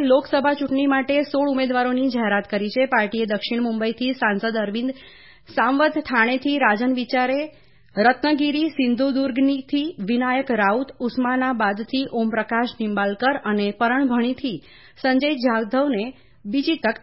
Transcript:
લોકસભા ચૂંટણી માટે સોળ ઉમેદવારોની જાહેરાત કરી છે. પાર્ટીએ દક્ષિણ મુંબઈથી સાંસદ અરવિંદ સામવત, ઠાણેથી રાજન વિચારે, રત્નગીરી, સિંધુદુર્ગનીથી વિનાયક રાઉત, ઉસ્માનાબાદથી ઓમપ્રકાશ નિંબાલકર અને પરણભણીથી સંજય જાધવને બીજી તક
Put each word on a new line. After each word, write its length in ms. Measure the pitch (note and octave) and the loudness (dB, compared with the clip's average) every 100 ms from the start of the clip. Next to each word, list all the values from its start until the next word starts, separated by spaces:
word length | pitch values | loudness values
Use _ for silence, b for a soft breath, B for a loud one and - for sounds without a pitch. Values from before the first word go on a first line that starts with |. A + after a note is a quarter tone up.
લોકસભા 500 | C#4 C4 C#4 C#4+ C#4 | 4 2 2 0 0
ચૂંટણી 320 | C#4+ C4+ C4+ C#4 | 0 -2 0 2
માટે 360 | C4+ C4 C#4+ | 2 2 0
સોળ 260 | C#4+ C#4 C#4+ | 0 0 0
ઉમેદવારોની 580 | C4 C4 B3 B3+ B3+ C4 | 0 0 0 0 0 0
જાહેરાત 360 | A#3+ G#3+ G3+ | 0 0 0
કરી 240 | G3+ G3+ G#3 | 0 -4 -2
છે. 180 | B3+ C4 | 0 0
પાર્ટીએ 400 | B3 G#3 A3+ A3+ | 0 0 -2 -2
દક્ષિણ 360 | G#3 - A#3+ | -4 -2 -2
મુંબઈથી 500 | A#3+ A3 A3 A3+ B3+ | -2 -2 -4 -2 -4
સાંસદ 440 | C4 A3 G3+ A3+ A3+ | 0 0 0 -2 -2
અરવિંદ 340 | G3+ G#3+ B3+ C4+ B B B B - | -4 -4 -6 -8 B B B B -6
સામવત, 500 | - A#3 C#4 D4+ D4+ | 0 2 2 2 0
ઠાણેથી 600 | D4 B3 A3+ B3+ C#4+ C#4+ | -2 2 2 0 0 2
રાજન 360 | A#3+ G#3 B3 | 2 2 0
વિચારે, 460 | B3+ A#3+ B3+ B3+ C#4 D4+ b b b b G3 | -2 -2 0 0 -2 -4 b b b b 2
રત્નગીરી, 720 | A3+ B3 D4 D4 D4 D4 D#4 | 2 4 2 2 0 0 -2
સિંધુદુર્ગનીથી 1300 | - B3 A#3 C#4 C4 C4+ A#3+ C4+ C#4 C4 C#4+ D4+ F4+ | 0 0 2 2 0 0 2 0 0 -2 -4 -4 -6
વિનાયક 520 | G3 A#3+ B3+ B3+ C4+ | -2 0 0 0 0
રાઉત, 360 | A3+ G3 A3+ C4+ - | 2 2 2 -2 -6
ઉસ્માનાબાદથી 1080 | A#3+ C4 B3 B3+ C4 A#3+ G#3 G3+ A3+ C4 C4+ | -4 -2 0 0 0 0 0 -2 -4 -4 -2
ઓમપ્રકાશ 600 | A#3 A3+ A3 G#3+ A#3 A#3+ - | -2 -2 -2 -2 -2 -2 -4
નિંબાલકર 600 | G#3+ G3+ G3+ G3+ B3+ C#4+ | -4 0 -2 0 0 0
અને 260 | G#3 G#3 G3+ | 0 0 0
પરણભણીથી 840 | G#3 A#3 B3+ C4+ A#3+ A#3+ B3+ C4+ E3+ B B B - | 0 0 2 2 2 0 -2 -6 -6 B B B -4
સંજય 360 | C4 C4 D4 | 0 2 2
જાધવને 680 | C#4+ B3 A3+ A3 C4 C#4+ G#3+ A#3 b b b | 0 0 0 0 0 0 0 -4 b b b
બીજી 320 | G3+ C4 C#4+ D#4 | -4 -2 0 0
તક 220 | A3 A#3 | -2 -2